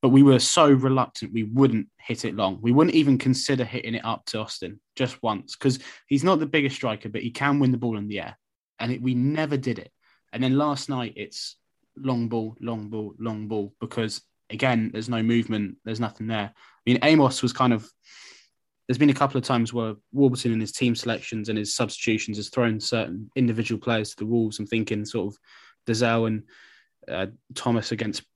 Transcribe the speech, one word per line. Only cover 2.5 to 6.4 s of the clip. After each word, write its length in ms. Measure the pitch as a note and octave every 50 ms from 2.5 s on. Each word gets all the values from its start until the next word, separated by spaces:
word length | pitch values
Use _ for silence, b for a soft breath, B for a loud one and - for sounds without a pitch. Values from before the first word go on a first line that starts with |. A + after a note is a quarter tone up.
| F#2+ F#2+
We 120 | G#2+ A#2 B2
wouldn't 220 | C#3 D#3 - -
even 220 | D#3+ D3+ C#3 C3+
consider 480 | B2+ - C3 C3 C3 - - C#3 B2+ B2
hitting 300 | G#2+ A#2+ B2+ - A2+ A2+
it 100 | A#2 -
up 220 | A2+ A2+ - _
to 140 | - - A2
Austin 380 | G#2+ - - - - F2 G#2 G#2 _ _ _
just 260 | - C3 B2 - - -
once, 340 | A2+ G#2+ F#2+ - - -
'cause 220 | - - C#3 C3 C3+ B B B B B _
he's 160 | C#3+ C#3 C3+
not 160 | F#3 F#3+ D#3